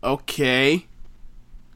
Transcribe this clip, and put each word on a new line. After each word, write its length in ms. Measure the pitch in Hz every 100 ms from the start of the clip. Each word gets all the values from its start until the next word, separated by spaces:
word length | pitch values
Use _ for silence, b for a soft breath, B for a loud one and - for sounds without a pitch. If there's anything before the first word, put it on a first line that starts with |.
Okay. 840 | - 139 - - 135 127 135 170 - - - - - - - - -